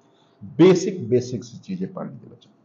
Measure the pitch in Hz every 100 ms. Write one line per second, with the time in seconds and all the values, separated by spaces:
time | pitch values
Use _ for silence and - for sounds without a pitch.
0 | _ _ _ _ 101 - 180 175 - -
1 | 113 123 - 117 - - - 90 90 -
2 | 78 69 - - _ _